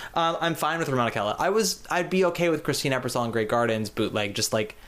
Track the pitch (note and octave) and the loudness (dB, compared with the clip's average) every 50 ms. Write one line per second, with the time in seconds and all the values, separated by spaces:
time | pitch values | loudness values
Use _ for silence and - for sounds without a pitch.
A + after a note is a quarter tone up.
0 | - - - E3+ E3 E3 E3+ - D#3+ E3+ D#3+ - D3+ D3+ E3 E3 D#3+ C#3+ C3+ B2+ | -12 -6 -2 0 0 0 0 0 0 0 0 0 -2 -2 0 -2 -2 0 2 2
1 | A#2 A2 - A2+ G2+ G#2 - - D3 F3+ G3+ A3 G#3+ F#3 - - - - D#3 F3+ | 2 2 0 0 -2 -2 0 0 0 2 2 2 2 0 -2 -4 -6 -4 -2 -2
2 | F3 - F#3 F#3 F#3 E3+ F3 E3+ F3 E3+ D#3+ - - D3+ C#3 - - C#3 C3 B2+ | 0 0 2 2 2 2 2 2 2 2 0 0 0 -2 -2 0 0 0 0 0
3 | C3 B2 - B2 A#2+ A2+ A2 A2+ G#2+ G#2 A#2+ A#2+ A#2+ A2+ A2+ A2 G#2+ G2+ - B2 | -2 -2 -2 -2 -2 0 0 0 0 2 2 2 2 2 2 0 -2 -4 -2 -2
4 | - - - G#2+ G#2 G2+ G2 A2+ - - A2 A2 G#2+ G#2+ - - - | -2 0 0 0 -2 -2 -2 -2 -2 0 0 0 0 -2 -6 -16 -18